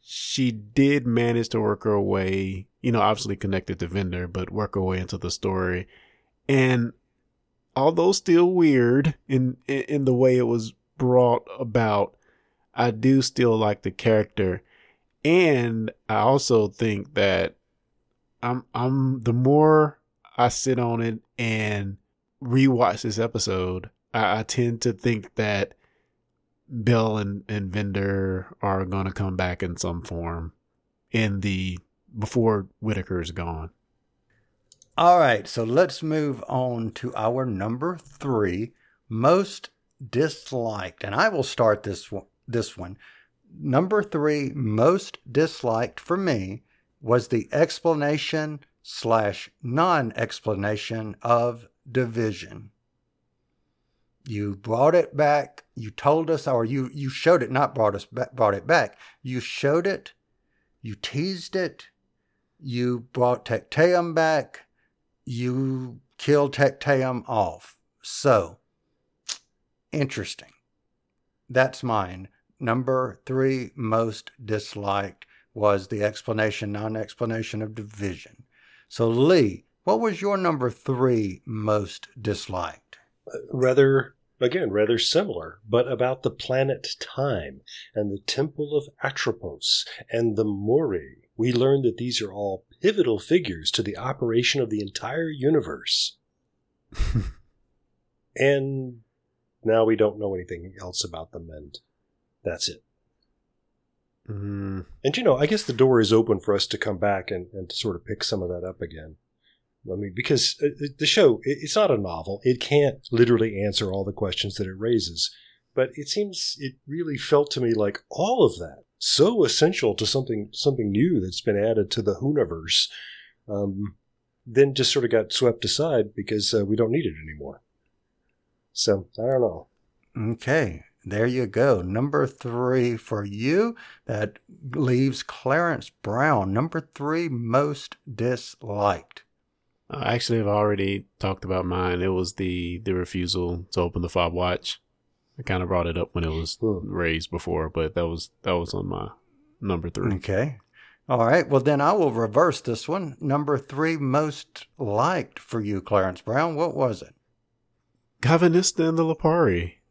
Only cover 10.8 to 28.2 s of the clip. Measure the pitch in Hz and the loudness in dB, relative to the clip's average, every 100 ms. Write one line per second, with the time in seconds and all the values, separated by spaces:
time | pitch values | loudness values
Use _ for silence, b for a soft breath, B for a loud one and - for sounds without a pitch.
10.8 | _ _ 127 123 123 120 - 95 120 113 | _ _ 4 6 6 4 -2 -10 -2 0
11.8 | 110 104 101 _ _ _ _ _ _ 131 | 2 2 0 _ _ _ _ _ _ -2
12.8 | 120 110 131 135 131 - 123 110 110 104 | -2 2 4 4 2 2 4 4 2 0
13.8 | 101 - 120 110 104 - 95 90 _ b | -4 -2 2 4 2 0 -2 -2 _ b
14.8 | b b b _ 147 180 170 135 120 113 | b b b _ 4 6 6 4 2 -2
15.8 | 110 - _ 107 107 139 - 117 104 - | -4 -8 _ 2 4 4 6 4 4 0
16.8 | 117 101 98 - 101 92 87 - _ _ | -2 0 -2 2 4 4 0 -6 _ _
17.8 | _ _ _ _ _ _ 120 127 - - | _ _ _ _ _ _ -4 -4 -6 -4
18.8 | 127 135 131 131 113 117 127 147 156 156 | 0 0 0 0 0 2 6 6 8 6
19.8 | 151 - _ _ _ - 123 - 131 123 | 4 0 _ _ _ 0 0 2 -2 0
20.8 | 120 117 113 110 _ - 117 110 107 104 | 0 0 -2 -4 _ -6 -2 -2 -2 -2
21.8 | 101 98 _ _ _ _ 127 127 135 123 | -6 -10 _ _ _ _ 0 4 4 6
22.8 | 113 90 110 104 113 113 - 95 92 92 | 4 2 -4 -2 -2 -2 -2 -2 -2 -4
23.8 | - _ _ 120 107 107 110 - 120 117 | -10 _ _ 0 2 2 -2 0 0 0
24.8 | 120 104 123 113 98 - 107 101 98 _ | -2 0 0 -2 -4 -4 -2 0 -2 _
25.8 | _ _ _ _ _ _ _ _ _ 120 | _ _ _ _ _ _ _ _ _ -4
26.8 | 110 117 110 107 101 101 - 104 98 95 | 2 4 4 0 -2 -6 -6 -6 -4 -4
27.8 | 101 98 98 98 | -4 -2 -2 0